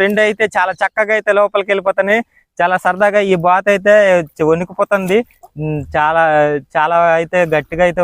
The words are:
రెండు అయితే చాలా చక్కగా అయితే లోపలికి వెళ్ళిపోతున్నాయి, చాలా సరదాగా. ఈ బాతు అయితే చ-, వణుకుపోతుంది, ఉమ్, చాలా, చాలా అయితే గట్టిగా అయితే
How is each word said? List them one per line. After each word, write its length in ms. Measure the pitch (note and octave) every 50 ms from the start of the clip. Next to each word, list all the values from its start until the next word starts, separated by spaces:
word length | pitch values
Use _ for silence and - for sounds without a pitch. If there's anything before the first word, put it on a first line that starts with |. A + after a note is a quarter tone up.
రెండు 180 | G3 G3+ G#3 G#3+ G#3+
అయితే 200 | G#3+ A3 G#3+ A3 G#3 -
చాలా 160 | G3+ F3+ F#3+ F3+ -
చక్కగా 320 | G3+ F#3+ - G#3+ G#3+ G#3 A3
అయితే 140 | G#3+ G3+ G#3+ G3 G3+
లోపలికి 320 | G#3 G3+ - G3+ F#3 G3+
వెళ్ళిపోతున్నాయి, 480 | G3+ G3 F#3 G3 F#3+ G3 F#3+ G3 G#3+ A#3 A#3 _ _ _ _ _ _ -
చాలా 180 | F3 F3+ F#3 F3+ -
సరదాగా. 360 | F#3 F3+ F#3 G#3 G#3 G3 G#3 G3+ G3
ఈ 20 | F#3 F3 D#3+
బాతు 220 | F3 F3+ F#3+ G3 G3+ G3+
అయితే 200 | F#3+ F#3+ G#3 G#3 G#3+ G#3 F#3+ F3+ F3 D#3+ D3 _
చ-, 100 | - D#3+ D#3
వణుకుపోతుంది, 680 | D#3+ E3+ F3+ - F#3 - G3+ - G#3 G3 F#3+ - F#3+ A3+ A#3+ - _ _ - - - D3
ఉమ్, 180 | D3+ D#3 D3+ D3 C#3 - -
చాలా, 260 | D#3 D3+ D3+ D#3+ E3 E3 D#3+ D3+ D3+ D3 D3 D3 C#3+ C#3 _ -
చాలా 200 | D#3+ D3+ E3 E3+ E3+ E3+ E3+ E3 E3
అయితే 200 | E3+ D#3+ F#3 F3+ F3 D#3+ D#3
గట్టిగా 300 | D3+ C#3+ - E3 E3 F3+ F3
అయితే 120 | D#3+ F3+